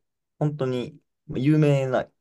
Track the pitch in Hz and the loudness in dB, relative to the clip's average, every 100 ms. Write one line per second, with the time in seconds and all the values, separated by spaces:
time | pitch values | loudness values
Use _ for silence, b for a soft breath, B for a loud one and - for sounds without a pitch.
0 | _ _ _ _ 151 147 131 127 113 - | _ _ _ _ -4 -2 -4 -4 -6 -12
1 | _ _ - 117 135 156 156 139 135 120 | _ _ -12 -2 2 4 4 2 0 -2
2 | - _ | -4 _